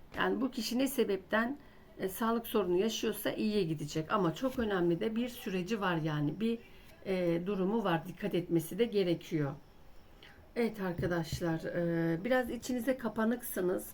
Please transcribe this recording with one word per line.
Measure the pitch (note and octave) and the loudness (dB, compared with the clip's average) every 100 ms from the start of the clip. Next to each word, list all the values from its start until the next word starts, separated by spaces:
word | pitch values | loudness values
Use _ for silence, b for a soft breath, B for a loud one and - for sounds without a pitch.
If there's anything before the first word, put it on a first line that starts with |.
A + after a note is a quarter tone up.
| B - | B -2
Yani | F#3 G3 | 0 2
bu | B3+ | 0
kişi | A#3 G#3+ A#3 | -2 -2 0
ne | C4+ | 2
sebepten, | B3+ G3 G3 - G#3+ A#3 C#4+ B B B - | 2 2 0 0 0 0 -2 B B B -6
e, | F#3+ | -4
sağlık | - A3+ A#3 - | 0 0 0 0
sorunu | A3 F3+ F3+ | 0 4 4
yaşıyorsa | A3 A3 A3+ G#3 - | 2 0 -2 -2 -2
iyiye | - G#3+ G#3 | 0 2 2
gidecek. | E3 D#3 D3 D#3+ D#3 | 2 -2 -4 -4 0
Ama | G#3+ E3+ | 2 2
çok | - C4 B3+ | 2 -2 0
önemli | A3 F#3 E3+ E3+ | 0 2 2 2
de | A3 A3 | 0 -2
bir | B3 | -4
süreci | - G#3+ F#3 F3 A3 | -4 -4 -4 -2 0
var | F#3+ E3 | 0 0
yani. | D#3 D3 C#3+ D#3+ | 0 0 0 0
Bir, | A3+ A#3 B B B B | -2 -2 B B B B
e, | - F#3 F3 E3+ F3+ | -4 0 2 2 0
durumu | G3 F#3 A#3 | 0 2 2
var, | G3 E3 F3+ | 2 0 -2
dikkat | - G3+ | -6 -2
etmesi | F3+ E3+ E3 D#3+ F3+ | 0 2 0 0 0
de | |
gerekiyor. | A#3 G3+ F3 E3 - D#3 C#3 D3 - - - - - - B B - A#3 | 2 2 2 0 -2 -2 -2 -4 -14 -20 -20 -18 -20 -20 B B -8 -2
Evet | A3+ G#3 | -2 0
arkadaşlar, | F#3 E3+ F3 E3+ D#3+ - E3+ D#3+ | -2 0 0 0 -2 -2 0 0
e, | - F3 E3+ E3+ E3 E3 | -2 0 0 2 2 2
biraz | A#3 B3+ A#3+ | 2 2 0
içinize | A#3 - B3 B3 B3+ | -4 -4 -2 0 0
kapanıksınız. | A3+ A3+ A3 A#3+ - G3+ F3 G#3 - | -2 0 0 0 -2 0 0 0 -4